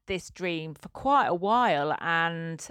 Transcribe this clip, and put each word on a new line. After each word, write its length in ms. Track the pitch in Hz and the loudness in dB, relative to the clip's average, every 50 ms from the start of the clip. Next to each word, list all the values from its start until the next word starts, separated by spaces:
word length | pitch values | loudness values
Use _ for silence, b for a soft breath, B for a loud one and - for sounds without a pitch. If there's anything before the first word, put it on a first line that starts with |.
| _ - | _ -6
this 220 | 190 180 - - | -6 -6 -6 -10
dream 440 | - - 180 180 170 160 156 160 147 | -10 -6 -4 -4 -2 -4 -6 -8 -10
for 140 | - - 175 | -12 -16 -16
quite 380 | - - - 269 285 277 226 | -14 -4 0 4 4 4 4
a 80 | - 175 | 4 2
while, 640 | 175 185 202 226 247 247 214 160 143 143 151 151 - | 0 2 2 4 4 4 4 4 2 2 0 -2 -2
and, 680 | - 170 165 165 165 165 170 165 165 165 165 156 - - | -2 0 2 2 2 0 0 -4 -6 -6 -8 -10 -12 -12